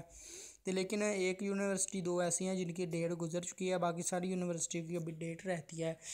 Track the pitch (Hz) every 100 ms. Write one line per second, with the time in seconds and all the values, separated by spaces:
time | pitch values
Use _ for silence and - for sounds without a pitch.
0 | - - - - - - - 190 185 208
1 | 208 202 185 185 196 196 202 190 - 196
2 | 175 175 175 170 185 185 170 170 180 165
3 | 170 170 170 175 175 - 185 185 175 165
4 | 170 180 185 185 175 170 - 170 160 175
5 | 165 160 165 165 185 170 - 160 160 160
6 | -